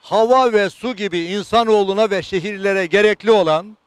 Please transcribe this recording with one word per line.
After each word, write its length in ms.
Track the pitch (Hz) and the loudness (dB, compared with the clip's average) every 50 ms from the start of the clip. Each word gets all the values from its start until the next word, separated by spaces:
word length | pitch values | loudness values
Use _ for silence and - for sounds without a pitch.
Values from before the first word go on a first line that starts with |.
hava 520 | _ - 175 208 226 226 254 262 262 247 220 | _ -2 0 0 2 4 4 4 2 2 2
ve 160 | 214 202 190 | 2 0 0
su 260 | - - - 247 247 | -4 -8 -8 -8 -8
gibi 240 | 185 208 196 170 175 | -6 -8 -6 -4 -6
insanoğluna 880 | 165 170 190 208 180 - - 226 233 220 214 208 196 190 196 202 220 214 | -6 -4 -6 -8 -6 0 0 0 2 2 2 2 2 0 0 0 0 0
ve 120 | 202 190 | 0 -4
şehirlere 640 | 156 - - 185 156 208 208 190 196 202 196 190 185 | -4 -4 -6 -6 -6 -6 -10 -4 -2 -2 -2 -2 -2
gerekli 460 | 165 156 196 208 214 208 _ - 220 | 0 0 2 2 2 0 _ 0 2
olan 460 | 226 208 180 160 156 160 185 214 214 _ _ | 2 2 4 2 0 -2 -2 -8 -20 _ _